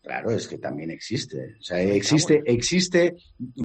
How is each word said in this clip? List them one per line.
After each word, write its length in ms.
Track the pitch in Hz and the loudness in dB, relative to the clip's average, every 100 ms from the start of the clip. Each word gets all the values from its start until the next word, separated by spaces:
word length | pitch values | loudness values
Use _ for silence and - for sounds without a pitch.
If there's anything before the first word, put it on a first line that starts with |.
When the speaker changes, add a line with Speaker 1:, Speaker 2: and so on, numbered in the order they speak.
Speaker 1:
Claro, 280 | - 64 95 | -8 -6 -2
es 180 | 104 - | -4 -4
que 80 | 76 | -10
también 320 | 71 71 82 | -8 -8 -8
existe. 640 | 78 - 78 - 67 67 - | -10 -8 -8 -6 -10 -12 -16
O 20 | |
sea, 140 | - 87 | -6 -2
Speaker 2:
Venga, 180 | 95 | 2
Speaker 1:
existe, 400 | 101 101 151 - 151 | 2 4 2 6 4
Speaker 2:
bueno. 120 | 120 120 | 4 0
Speaker 1:
existe 600 | - 180 180 180 170 170 _ _ 123 - | 2 0 2 4 2 0 _ _ -14 -8